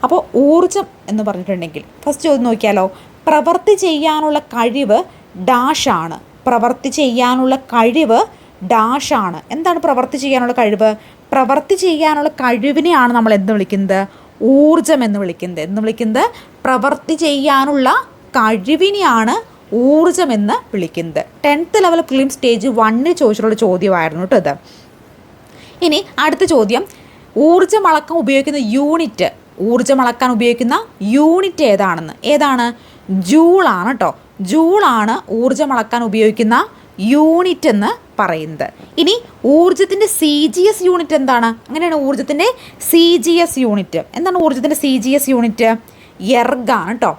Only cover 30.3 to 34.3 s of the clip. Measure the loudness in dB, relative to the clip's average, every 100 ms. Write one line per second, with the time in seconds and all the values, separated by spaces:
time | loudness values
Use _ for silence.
30.3 | 0 0 0 0 -2 -4 -10 -2 2 4
31.3 | 2 0 0 2 2 0 -2 -8 -10 -2
32.3 | 0 2 0 -2 -4 -18 -20 -6 -4 2
33.3 | 4 6 4 2 0 -2 -2 -4 -4 -16